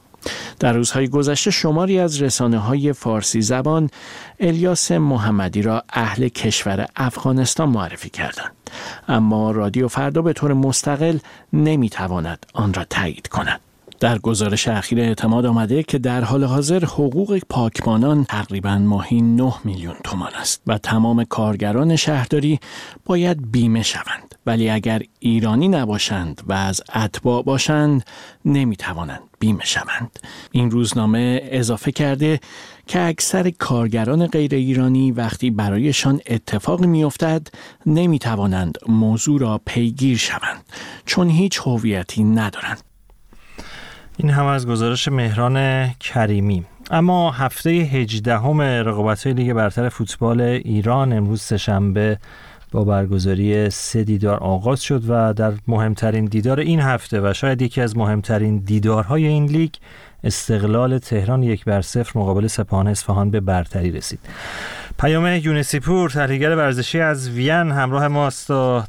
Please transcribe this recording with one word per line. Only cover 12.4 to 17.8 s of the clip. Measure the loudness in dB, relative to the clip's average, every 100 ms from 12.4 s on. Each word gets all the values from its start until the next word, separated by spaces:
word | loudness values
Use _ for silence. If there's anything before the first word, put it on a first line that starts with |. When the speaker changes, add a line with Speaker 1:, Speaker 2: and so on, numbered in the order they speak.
| -10 -2
Speaker 1:
آن | -2 0
را | -4
تایید | -4 -4 -6 -8
کند. | -6 -4 -6 _ _ -20 -2
در | 0 0
گزارش | 0 0 0 0 -2
اخیر | -2 -2 0
اعتماد | 0 0 2 2 2
آمده | 2 2 0
که | 0 -2
در | 0 -2
حال | 0 0 2
حاضر | 0 2 0 0
حقوق | 0 0 0 0 -2 -2
پاکبانان | -2 -2 0